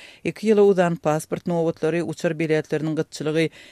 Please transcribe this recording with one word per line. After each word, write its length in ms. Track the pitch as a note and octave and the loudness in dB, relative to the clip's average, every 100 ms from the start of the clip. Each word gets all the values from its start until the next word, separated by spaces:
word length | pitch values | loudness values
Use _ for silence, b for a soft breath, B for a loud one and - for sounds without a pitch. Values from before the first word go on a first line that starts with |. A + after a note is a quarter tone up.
| B B | B B
Iki 220 | F3 - G#3 | -8 -4 2
ýyla 120 | G#3 | 6
uzan 360 | G3+ F#3 F3 E3+ | 6 6 2 0
pasport 500 | D#3 D3+ - - - | -2 -2 -2 -6 -4
nowatlary, 560 | E3+ E3 - D#3 E3+ | -2 -2 -2 -2 -2
uçar 360 | E3 D#3 G#3 D#3 | -4 -4 -4 -2
biletleriniň 560 | D#3+ D#3 D3+ D3+ D#3 D#3 | -2 -2 -2 -4 -2 -4
gytçylygy, 500 | D#3 - D3 D#3 D#3+ B B | -6 -6 -4 0 -2 B B